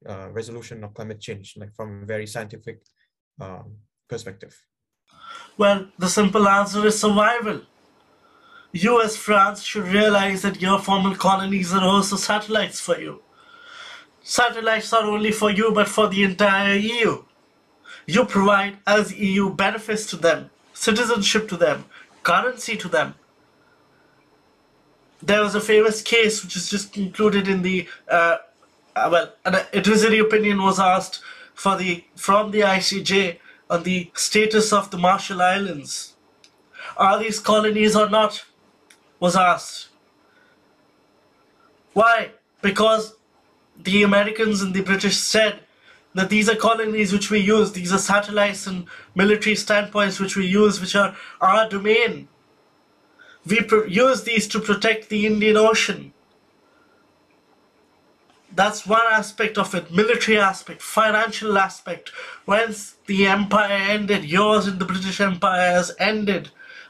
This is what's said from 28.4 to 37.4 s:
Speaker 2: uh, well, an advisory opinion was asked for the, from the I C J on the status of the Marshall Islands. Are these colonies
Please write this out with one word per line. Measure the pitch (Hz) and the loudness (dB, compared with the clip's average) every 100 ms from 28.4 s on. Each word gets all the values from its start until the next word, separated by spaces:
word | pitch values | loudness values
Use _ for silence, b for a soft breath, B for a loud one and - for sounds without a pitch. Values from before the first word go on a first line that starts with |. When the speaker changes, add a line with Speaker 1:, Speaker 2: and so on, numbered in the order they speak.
| - _ _ _ _ - | -6 _ _ _ _ -2
Speaker 2:
uh, | 135 | 2
well, | 170 151 - 185 | 2 0 -6 -2
an | 185 - | -2 -2
advisory | 202 196 214 220 220 | -2 2 4 4 4
opinion | 214 214 208 196 | 2 2 2 2
was | 190 185 | 2 2
asked | 185 185 - - B B B | 2 2 -2 -12 B B B
for | - 196 185 | -4 -2 0
the, | 185 170 - - | -2 -6 -10 -10
from | - 202 202 | 0 2 2
the | 214 | 2
I | 202 190 | 2 2
C | 180 196 | -2 -4
J | 160 196 180 170 b b _ | 0 0 0 -6 b b _
on | 175 | -4
the | 180 185 175 - | -2 -4 -4 -6
status | - 214 214 214 214 | -2 0 2 2 2
of | 208 190 | 0 -2
the | 180 | 0
Marshall | 180 190 - 185 | 2 2 -2 0
Islands. | 180 196 196 151 131 - - _ _ _ _ _ _ B B - | 0 0 -4 -8 -12 -12 -14 _ _ _ _ _ _ B B 0
Are | 190 214 | 0 2
these | 226 | -2
colonies | 214 | -4